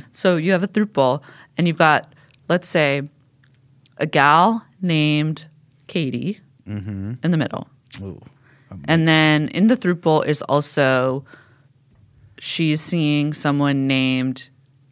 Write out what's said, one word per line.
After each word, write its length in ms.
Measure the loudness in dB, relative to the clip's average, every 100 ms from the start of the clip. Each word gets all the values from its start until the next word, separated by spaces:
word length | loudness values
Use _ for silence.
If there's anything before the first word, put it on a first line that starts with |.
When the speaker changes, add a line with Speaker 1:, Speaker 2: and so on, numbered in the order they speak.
| -10
Speaker 1:
So 240 | -4 0 0
you 160 | 2
have 100 | 0
a 60 | 0
throuple, 540 | -2 -2 2 2 2 -6 -20 -12 -2
and 100 | 0
you've 120 | 2
got, 340 | 4 2 -2 _ _ _ -4
let's 200 | -4 -2
say, 340 | 0 0 0 -4 _ _ _ _ _ _ _ _ -8
a 80 | -2
gal 580 | 2 4 6 4 2 -6 _
named 640 | -2 2 2 2 -2 -4 -12 _ _ _ -10
Katie 540 | -6 -4 -4 -6 -8 _ _ -12
Speaker 2:
Mm-hmm. 460 | -10 -8 -8 -8 -6
Speaker 1:
in 80 | -2
the 60 | 0
middle. 320 | -2 -6 -12 _ _ -16
Speaker 2:
Ooh, 180 | -14 -14 -18 -20 _ _ _
a 40 | -12
Speaker 1:
And 180 | -2 2
Speaker 2:
mix. 20 | 4
Speaker 1:
then 420 | 4 4 2 0
in 180 | 0 2
the 80 | 2
throuple 500 | 0 -2 0 0 0
is 160 | -4
also, 840 | -2 -2 -2 0 2 2 0 -4 -8 -20 _ _ _ _ _ _ _ _ -20 -16
she's 420 | -10 -4 -2 -2
seeing 520 | -2 -2 0 0 -2
someone 540 | -2 -2 0 0 0 0
named 600 | 0 0 -2 -2 -6 -12 _ _ _ _